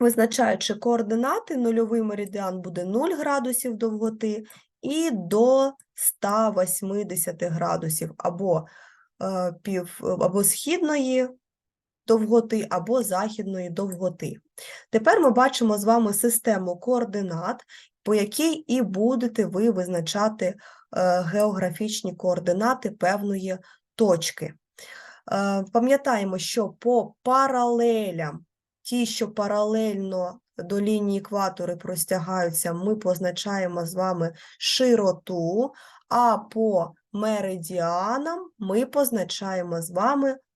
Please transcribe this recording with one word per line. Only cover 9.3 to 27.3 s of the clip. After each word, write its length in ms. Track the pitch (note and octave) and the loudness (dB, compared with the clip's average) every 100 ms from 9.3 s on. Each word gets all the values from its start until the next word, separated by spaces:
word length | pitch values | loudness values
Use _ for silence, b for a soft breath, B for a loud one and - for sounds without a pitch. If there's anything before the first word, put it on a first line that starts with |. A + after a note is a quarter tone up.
| F#3 F3+ E3 | -2 -4 -4
пів, 380 | G3+ F#3 F3+ - | -4 -4 -4 -6
або 420 | - F3+ F#3 G3 | -2 2 2 2
східної 840 | G3+ - C#4 F4+ D#4 D4 B3+ B3+ B3+ B3+ _ _ _ _ _ _ - | 2 0 -2 0 2 0 2 2 0 -4 _ _ _ _ _ _ 2
довготи, 600 | A3+ G#3+ A#3 A3 A3 - | 2 6 4 4 0 0
або 320 | F#3 E3+ B3+ | -2 0 0
західної 680 | G#3 F#3 A3 G#3+ G3 F#3 F3+ | 0 0 -2 -4 -6 -6 -6
довготи. 640 | E3+ G3 F3 F#3 F3+ D3+ - _ - B B B | -4 -6 -2 -4 -4 -10 -10 _ -20 B B B
Тепер 300 | A3 A#3+ G#4+ | 2 4 6
ми 100 | C#4+ | 6
бачимо 480 | A3+ C4 - A3+ G#3 | 6 4 4 2 2
з 60 | |
вами 280 | G3+ A#3 G#3+ | 4 4 4
систему 640 | G3+ A#3+ A#3 A#3 G3 F3+ F3 | 2 0 0 0 0 -2 -4
координат, 880 | - B3 A3 G3+ F#3+ E3 F#3 A#3+ - B B _ | 0 0 0 -4 -4 -4 -6 -6 -10 B B _
по 120 | - | 0
якій 380 | G#3+ G#3 - D#4+ | 2 2 0 0
і 300 | D#4 - B3+ | 0 0 0
будете 640 | G3 F#3 A3+ B3+ A#3+ A3+ F3+ | 0 2 2 2 0 0 0
ви 240 | F#3 A#3 | 2 2
визначати, 760 | F#3+ F3+ F3 D#3+ G3+ G#3+ G#3+ F#3 | 2 0 -2 -2 0 0 0 -4
е, 100 | G3+ B B B - F#3 F3+ | -4 B B B 0 2 2
географічні 920 | E3 G#3 G#3+ F#3+ F#3 E3 G#3+ - F#3 | 2 2 2 2 -2 -2 -6 -4 -6
координати 760 | F3+ F3+ F3 F3+ F3+ A3+ B3+ G#3+ | -4 -2 0 0 2 2 0 -4
певної 680 | A3 F3+ G#3 G3+ G3 F#3+ F#3 b b _ | 0 0 0 -2 -4 -4 -8 b b _
точки. 600 | - G#3+ E3+ D#3+ - D#3 - _ - B B B B - | 2 4 4 0 -6 -10 -12 _ -20 B B B B -4
Е, 320 | G3 G3 G3 F#3+ | -2 0 0 0
пам'ятаємо, 640 | A#3 B3 C#4 C#4 A3 G3 F#3 | 2 2 0 0 0 -2 -4
що 300 | - A#3+ F#3+ | -4 -2 -4
по 460 | - A#3+ A#3+ G#3+ - | -2 2 2 0 -4
паралелям, 1200 | B3 | 2